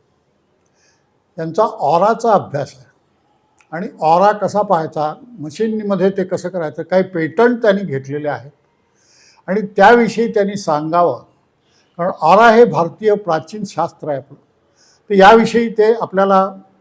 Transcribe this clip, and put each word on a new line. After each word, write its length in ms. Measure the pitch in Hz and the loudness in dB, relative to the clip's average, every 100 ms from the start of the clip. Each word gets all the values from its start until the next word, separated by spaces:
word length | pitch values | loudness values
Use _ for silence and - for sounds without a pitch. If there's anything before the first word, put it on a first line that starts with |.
| _ _ _ _ _ _ _ _ _ _ _ _ _ - | _ _ _ _ _ _ _ _ _ _ _ _ _ -12
त्यांचा 260 | 165 160 | -8 -2
ऑराचा 720 | 220 - 147 165 208 226 233 | -2 -2 -2 2 0 0 0
अभ्यास 420 | 190 120 143 127 - | 0 -2 -8 -10 -14
आहे 100 | _ _ _ _ _ _ _ _ - | _ _ _ _ _ _ _ _ -16
आणि 160 | 160 233 - | -12 -12 -4
ऑरा 320 | 156 170 202 | 2 4 4
कसा 300 | 208 190 202 | 2 -4 -4
पाहायचा, 520 | 202 170 156 - 151 - - 196 | -2 -2 -2 -6 -6 -8 -20 -16
मशीनमध्ये 720 | 151 - 220 214 202 190 190 | -14 -6 -6 -4 -4 -2 -2
ते 140 | 196 | -2
कसं 240 | 185 180 180 | -6 -6 -8
करायचं, 340 | 185 151 151 | -8 -8 -10
काही 200 | - 185 | -2 -2
पेटंट 600 | 185 175 160 - 240 240 | -2 -4 -4 0 0 2
त्यांनी 200 | 220 196 | 0 0
घेतलेले 460 | 175 135 135 147 147 | -4 -8 -8 -8 -8
आहेत 240 | 123 143 _ _ _ _ _ _ _ _ _ - | -10 -12 _ _ _ _ _ _ _ _ _ -6
आणि 140 | 196 | -6
त्याविषयी 760 | 202 - 202 240 226 214 233 | -4 2 6 6 2 -2 -2
त्यांनी 220 | 208 196 196 | -2 -4 -4
सांगावं, 680 | 170 151 156 170 170 117 - _ _ _ _ _ _ - | -4 -4 -2 0 0 -2 -12 _ _ _ _ _ _ -8
कारण 120 | 180 | -8
ऑरा 400 | - 156 196 233 | -2 2 6 6
हे 140 | 220 | 6
भारतीय 500 | 226 165 165 - 214 | 4 2 -4 -2 -2
प्राचीन 500 | 202 175 160 - 214 | -2 -2 -4 -4 -14
शास्त्र 440 | 196 156 165 - 151 | -10 -6 -6 -6 -8
आहे 100 | 135 | -8
आपलं. 200 | 131 143 _ _ _ _ _ _ - | -10 -20 _ _ _ _ _ _ -2
तर 40 | |
याविषयी 580 | 196 190 226 226 233 226 | 4 6 6 4 -2 -2
ते 220 | - 214 | 0 2
आपल्याला 640 | 233 170 185 196 190 196 190 _ _ | 0 -2 -2 2 2 0 -6 _ _